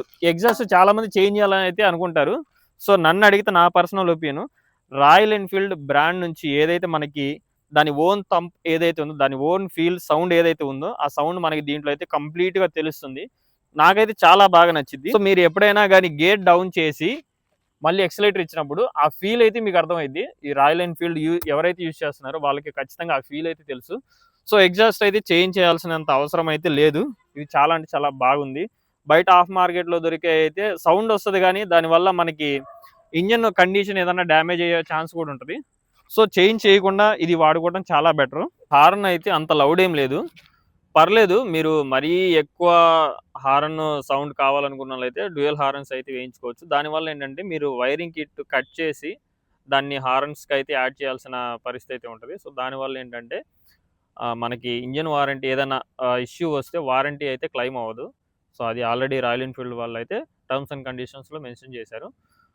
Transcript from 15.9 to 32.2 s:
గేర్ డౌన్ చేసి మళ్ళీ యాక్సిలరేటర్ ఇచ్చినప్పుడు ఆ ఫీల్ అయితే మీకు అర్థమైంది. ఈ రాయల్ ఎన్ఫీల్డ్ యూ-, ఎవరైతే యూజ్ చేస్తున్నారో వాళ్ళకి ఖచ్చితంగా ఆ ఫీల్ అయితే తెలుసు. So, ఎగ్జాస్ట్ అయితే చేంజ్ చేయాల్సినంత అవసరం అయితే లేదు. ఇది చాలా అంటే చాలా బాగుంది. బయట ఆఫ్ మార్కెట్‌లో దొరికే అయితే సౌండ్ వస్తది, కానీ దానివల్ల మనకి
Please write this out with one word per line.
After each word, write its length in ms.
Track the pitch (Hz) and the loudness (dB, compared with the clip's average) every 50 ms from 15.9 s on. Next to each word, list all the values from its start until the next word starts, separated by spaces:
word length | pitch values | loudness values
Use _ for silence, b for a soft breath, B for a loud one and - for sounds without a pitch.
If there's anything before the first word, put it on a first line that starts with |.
| 190 190 185 175 151 | 4 4 4 2 0
గేర్ 260 | 147 160 180 202 208 185 | 0 2 2 2 2 4
డౌన్ 280 | 180 170 175 185 185 - | 4 4 4 4 0 -2
చేసి 380 | 185 160 156 143 - 156 185 254 320 - _ _ _ _ _ _ _ _ _ _ _ 143 | -2 -2 -2 -2 -2 -4 -4 -4 -6 -10 _ _ _ _ _ _ _ _ _ _ _ -2
మళ్ళీ 180 | 156 175 196 190 | -2 0 0 0
యాక్సిలరేటర్ 400 | 165 - - 208 208 190 196 170 | -2 -2 0 0 0 0 0 -4
ఇచ్చినప్పుడు 380 | 156 - 165 151 139 147 180 240 - - | -6 -6 -8 -8 -6 -4 -4 -4 -2 0
ఆ 100 | 151 147 156 - - | 0 0 0 0 -2
ఫీల్ 240 | - 196 226 240 233 | -6 -2 0 2 2
అయితే 160 | 220 202 240 | 2 2 0
మీకు 180 | 226 208 180 175 | -4 -2 0 0
అర్థమైంది. 460 | 165 165 175 170 151 135 135 165 233 339 - _ - | 0 0 -2 -6 -6 -6 -6 -8 -8 -10 -10 _ -10
ఈ 80 | 143 143 | -6 0
రాయల్ 300 | 139 139 147 160 175 180 | 2 4 4 4 2 -2
ఎన్ఫీల్డ్ 360 | 175 170 - 170 170 165 156 | -4 -6 -6 -6 -6 -4 -4
యూ-, 240 | 156 160 170 175 - 156 | -4 -4 -4 -4 -4 -4
ఎవరైతే 320 | 143 147 160 175 180 180 180 | -2 0 0 -2 -2 -4 -6
యూజ్ 160 | 160 156 - | -10 -8 -8
చేస్తున్నారో 380 | 160 147 139 _ 143 131 135 160 | -8 -8 -8 _ -12 -10 -8 -6
వాళ్ళకి 300 | 147 143 139 143 143 151 | -2 -2 -4 -4 -6 -10
ఖచ్చితంగా 440 | - - 135 135 - - 170 170 151 | -10 -12 -12 -12 -10 -10 -6 -4 -4
ఆ 80 | 135 127 - | -4 -6 -8
ఫీల్ 200 | 143 147 165 165 | -10 -8 -8 -8
అయితే 120 | 165 156 156 | -8 -10 _
తెలుసు. 300 | 143 135 127 - - 175 254 - _ _ _ _ _ _ _ _ - | -14 -14 -14 -14 -14 -14 -14 -16 _ _ _ _ _ _ _ _ 0
So, 80 | 214 208 | 4 4
ఎగ్జాస్ట్ 420 | 190 180 180 190 220 226 196 - 214 | 4 4 4 4 2 2 2 2 0
అయితే 160 | 202 190 214 202 - | 0 0 0 -2 0
చేంజ్ 260 | 180 170 180 185 180 | 2 2 2 2 0
చేయాల్సినంత 540 | 196 180 170 170 165 - 170 165 156 156 160 | 2 2 2 2 0 -2 -6 -6 -6 -2 0
అవసరం 360 | 143 135 143 147 - 170 165 160 | 0 0 0 -2 -2 -2 -2 -2
అయితే 200 | 156 156 156 175 | -2 -2 -2 0
లేదు. 300 | 151 139 151 156 147 156 226 294 240 _ _ _ - | 2 4 4 4 2 2 -4 -4 -8 _ _ _ -16
ఇది 140 | - - - | -16 -12 -4
చాలా 220 | - 147 143 156 165 | 0 2 2 2 2
అంటే 140 | 165 156 - | 0 -4 -6
చాలా 180 | - 147 147 147 139 | -6 -4 -4 -4 -4
బాగుంది. 460 | 135 127 127 139 147 143 135 131 147 185 220 _ _ _ _ _ _ _ 143 | -2 0 0 0 0 -2 -6 -8 -10 -10 -10 _ _ _ _ _ _ _ 2
బయట 200 | 151 165 180 185 | 2 4 4 6
ఆఫ్ 200 | 185 180 180 175 | 6 4 4 4
మార్కెట్‌లో 480 | 190 185 180 175 170 180 175 165 170 170 | 2 0 0 0 0 -2 -4 -2 -2 -2
దొరికే 320 | 165 165 165 160 - 170 160 | -2 -2 -4 -2 0 0 2
అయితే 280 | 160 156 156 156 185 202 214 185 160 | 2 2 0 -2 -4 -4 -4 -4 -2
సౌండ్ 320 | - 170 165 196 220 226 220 | 2 2 2 2 2 0 0
వస్తది, 260 | 196 - 214 196 190 | 0 0 0 0 2
కానీ 200 | 185 185 185 196 214 | 4 2 2 2 0
దానివల్ల 460 | 185 170 170 165 160 165 165 180 190 | 2 2 2 4 4 4 4 4 4
మనకి 380 | 185 175 | 2 0